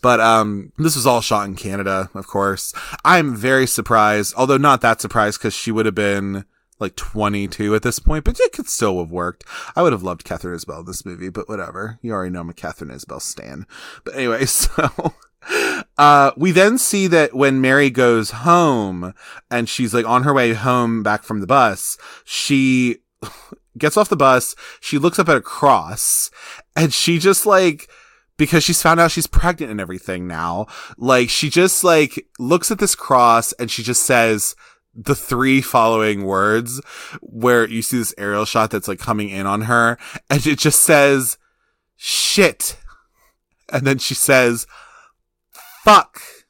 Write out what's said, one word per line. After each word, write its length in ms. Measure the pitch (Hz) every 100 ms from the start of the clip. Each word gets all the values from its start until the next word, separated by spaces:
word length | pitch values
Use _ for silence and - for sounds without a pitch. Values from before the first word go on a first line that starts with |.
But, 180 | 127 120
um, 540 | 113 113 107 101 95 -
this 200 | 160 147
was 100 | 123
all 140 | 120
shot 260 | 113 107 98
in 80 | 95
Canada, 540 | 107 98 98 95 95
of 140 | - 95
course. 460 | 101 98 95 - - - - -
I'm 280 | 180 151
very 320 | 117 117 135 127
surprised, 680 | - 110 113 107 107 104 -
although 220 | 131 135
not 240 | 143 131
that 180 | 117 113
surprised 400 | 107 117 107 104
'cause 140 | 113
she 180 | - -
would 140 | 110 110
have 100 | 101
been, 480 | 104 101 98 98 95 _ _ _
like, 160 | 104 -
twenty-two 760 | - 110 104 104 101 - 104 107
at 60 |
this 180 | 123 -
point, 260 | - 156 147
but 120 | 247
it 120 | 494
could 160 | - 262
still 320 | - 107 92
have 120 | 82
worked. 340 | 87 87 - - - - -
I 60 |
would 120 | 175
have 100 | 117
loved 220 | 90 87 -
Katharine 300 | 87 90 85
Isabelle 260 | - 78
in 40 | 87
this 200 | 90 -
movie, 240 | 87 92
but 180 | 92 -
whatever. 500 | 104 87 90 104 113
You 100 | 117
already 200 | 107 92
know 100 | 90
I'm 80 | 85
a 40 |
Katharine 380 | 85 82 80 76
Isabelle 300 | 65 - 65
stan. 440 | - - 53 67 101 - - -
But 120 | - 135
anyway, 300 | 127 113 135
<laughs> 20 |
so, 680 | - - - 143 - - - _ _ - - - - - -
uh, 340 | 147 143 139 131
we 160 | 165
then 260 | 170 196 247
see 300 | - 202 190
that 260 | 170 147
when 280 | 123 139 135
Mary 280 | 131 135 143
goes 420 | 123 123 117 107
home 840 | 113 135 175 165 127 101 90 90 - - - _
and 200 | 120 117
she's, 240 | - 120
like, 120 | 120 113
on 180 | 120
her 100 | 135
way 200 | 135 123
home 500 | 113 113 127 117 117
back 200 | 107 104
from 160 | - 107
the 80 | 92
bus, 500 | 135 120 95 - - - - _
she 720 | - - 139 131 127 123 117 _ _
<laughs> 560 | - - - - _ -
gets 180 | 151 208
off 140 | 208
the 80 | 175
bus, 360 | 135 127 - - - -
she 160 | - 147
looks 220 | 160 170
up 100 | 165
at 80 | 143
a 40 |
cross, 880 | - - 143 113 78 98 - - - - - - _ -
and 180 | 156
she 240 | - - 170
just, 280 | 180 190 208
like, 440 | 196 185 147 - _ _ _ _ _
because 280 | 151 170
she's 180 | 151 170
found 180 | 170 165
out 120 | 170
she's 160 | - 156
pregnant 440 | - 170 175 143
and 80 | 104
everything 480 | 90 92 - 92 90
now, 380 | 82 85 87 110 - - -
like, 320 | 123 127 123
she 200 | - 151
just, 340 | 165 185 -
like, 440 | 180 165 151 - - _
looks 320 | 127 175 -
at 80 | 208
this 160 | 202 -
cross 580 | - 127 120 117 113
and 180 | - 120
she 120 | -
just 200 | 113 120
says 520 | - 123 117 107 - - _ _ _ -
the 200 | 110 143
three 440 | - 123 131 135
following 640 | 127 127 113 113 110 104
words 560 | 98 95 101 110 120 127 - - - -
where 460 | - 113 120 120 113
you 140 | 113
see 160 | 110 127
this 160 | 110 -
aerial 300 | 101 104 107
shot 240 | 117 110
that's, 180 | 107 -
like, 120 | 95
coming 300 | - 107 104
in 180 | 98 98
on 140 | 101
her, 360 | 110 120 117 120 - - _
and 160 | 143 151
it 140 | 147
just 220 | 156 -
says, 560 | - 151 143 139 127 - _ _ _ _ _ _
"Shit." 840 | - - - - 180 - - - - - _ _ _ _ _ _ _
And 160 | - 135
then 100 | 135
she 160 | -
says, 540 | 135 - 131 123 117 - - - _ _ _ _ _ _ - - -
"Fuck." 380 | - 208 - - - - _